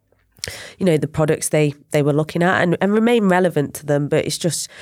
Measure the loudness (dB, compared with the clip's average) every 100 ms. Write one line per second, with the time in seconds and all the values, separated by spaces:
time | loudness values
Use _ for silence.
0 | _ _ _ _ -14 -14 -16 -4 0 2
1 | 0 -2 0 0 0 0 0 -2 _ 0
2 | 2 0 -2 0 0 2 2 0 0 2
3 | 2 2 4 2 2 0 -4 -6 -2 -2
4 | 0 0 -2 -4 -4 -4 -8 -16